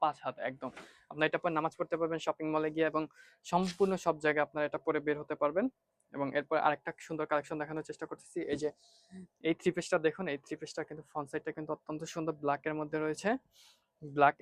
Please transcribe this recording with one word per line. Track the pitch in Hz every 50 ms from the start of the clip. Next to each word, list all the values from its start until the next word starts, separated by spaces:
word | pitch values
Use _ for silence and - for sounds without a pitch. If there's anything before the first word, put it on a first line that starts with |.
পাঁচ | 165 151 143 - -
হাত | 131 127 - - 127
একদম। | 131 135 - 131 - - - - - - _ -
আপনারা | 151 147 156 156
এটা | 170 160
পরে | - 175 160 156
নামাজ | 156 160 - -
পড়তে | 175 - 170 160
পারবেন | 165 160 165 160 -
শপিং | 160 151 - 156 156 156
মলে | 156 156 156 156
গিয়ে | 160 160 156
এবং | 156 156 156 151 _ - - - - _ -
সম্পূর্ণ | - 175 175 185 185 175 - 202 190 190 175 -
সব | 170 156 156 151
জায়গায় | 151 147 151 147 143
আপনারা | - 151 151 147
এটা | - 151 -
পরে | 165 151 151 147
বের | 151 147 147
হতে | 151 - 151 - 151
পারবেন। | 147 151 185 233 262 - _ _ _ _ _ _ _ -
এবং | 139 143 139 - 147
এরপর | 139 - 160 151 - 151
আরেকটা | 147 - - 170 160 - - -
সুন্দর | 165 151 151 -
কালেকশন | 156 147 143 - 165 151
দেখানোর | 151 151 156 156 147 -
চেষ্টা | 151 - 160 -
করতেছি। | 160 - - - - 180 160 - 147
এই | 143
যে | 147 147 - _ _ - _ - _ - 190 185 180 - _ _ - 160
এই | 165 -
থ্রি | - 185 165
পিসটা | 175 165 - 185 170 156 160
দেখুন, | 151 - 190 165 143
এই | 143 -
থ্রি | - 156 156
পিসটা | 160 151 - - 151 -
কিন্তু | 151 156 147 _
ফ্রন্ট | - 156 147 143
সাইডটা | - 156 - 160 151 160
কিন্তু | 156 151 151
অত্যন্ত | - _ - 156 156 160 160 -
সুন্দর, | 170 160 165 156 147 151
ব্ল্যাকের | 143 143 143 - 156 151 151
মধ্যে | 151 151 156 156
রয়েছে, | 156 156 151 - - 202 240 269 _ _ _ - - - - _ _ _ _ -
ব্ল্যাক | 156 147 139 147 143 143 151 -